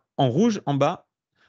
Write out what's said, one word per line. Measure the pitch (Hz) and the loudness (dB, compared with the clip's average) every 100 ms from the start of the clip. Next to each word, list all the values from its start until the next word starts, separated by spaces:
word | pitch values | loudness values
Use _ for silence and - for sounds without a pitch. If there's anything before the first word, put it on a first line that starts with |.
| _ - | _ -2
en | 131 | 0
rouge, | 127 233 202 - | 2 0 0 -4
en | |
bas, | 139 147 185 _ _ _ _ | 0 -2 -2 _ _ _ _